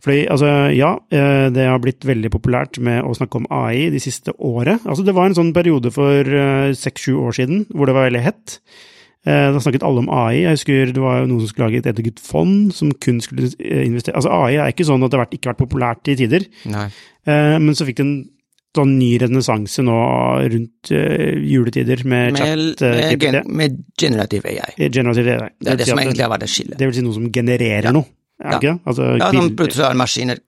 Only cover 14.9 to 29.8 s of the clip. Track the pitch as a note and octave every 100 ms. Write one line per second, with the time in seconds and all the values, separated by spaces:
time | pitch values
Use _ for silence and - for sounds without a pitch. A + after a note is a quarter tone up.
14.9 | C3+ B2+ C3+ A#2+ - B2+ A#2+ B2+ C3+ B2
15.9 | A#2 - C3+ A#2+ D#3 G3 - A#2+ G#2 G#2
16.9 | - - _ - D3 D3 D#3 D3+ D3 C#3+
17.9 | A#2+ C#3 C#3+ - _ _ _ _ - C#3
18.9 | C3+ B2+ A#2+ A#2+ B2+ B2 A2 G#2 - B2+
19.9 | A2+ A#2+ B2+ B2 B2+ C3 A2+ A2+ _ -
20.9 | D3+ D3+ - D3+ C#3+ C#3+ C#3 A#2+ B2 A#2+
21.9 | B2 B2+ B2 A#2+ C#3+ D3+ D#3 D#3+ - B2+
22.9 | A#2+ D#3 - D3 C#3 - D3+ D#3 C3 -
23.9 | - D#3+ A2+ G#2 G#2 - - - - D3
24.9 | C3 A#2+ A#2 A#2+ A#2+ A2 _ - B2+ A#2+
25.9 | A#2+ C3 B2 A#2+ A2 - - - - C3+
26.9 | B2 B2 G#2+ A#2 A2+ A#2+ B2 A#2 G#2 -
27.9 | C#3+ C#3+ _ _ _ - - C#3 E3+ E3+
28.9 | B2+ C3 B2 B2 - E3+ G#2+ D#3+ B2